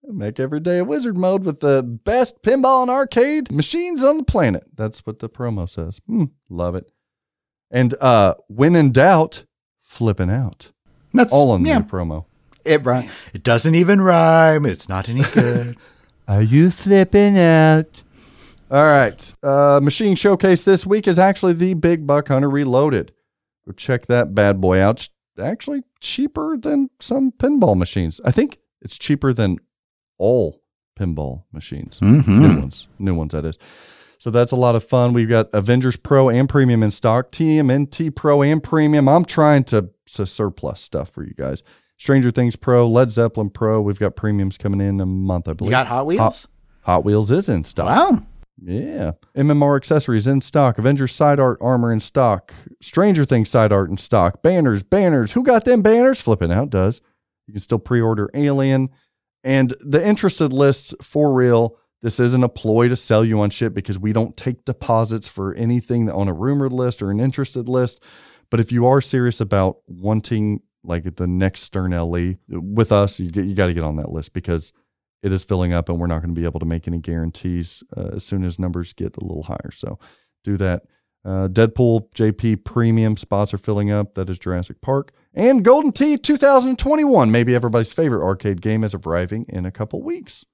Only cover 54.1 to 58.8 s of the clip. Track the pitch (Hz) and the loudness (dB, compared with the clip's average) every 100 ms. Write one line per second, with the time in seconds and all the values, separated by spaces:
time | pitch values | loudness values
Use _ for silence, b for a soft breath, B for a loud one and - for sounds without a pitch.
54.1 | 113 87 - 160 185 143 104 98 190 190 | 2 2 2 0 2 2 0 0 0 2
55.1 | 147 110 - 254 240 240 247 208 226 254 | 2 0 -2 2 2 4 2 4 4 2
56.1 | 269 - 107 85 95 143 104 92 117 _ | 0 0 0 0 -2 -2 0 -2 -4 _
57.1 | _ _ _ _ 104 - 113 - 123 113 | _ _ _ _ -16 -6 -6 -2 0 0
58.1 | 110 104 139 147 139 135 135 | -2 -4 -2 -2 0 0 0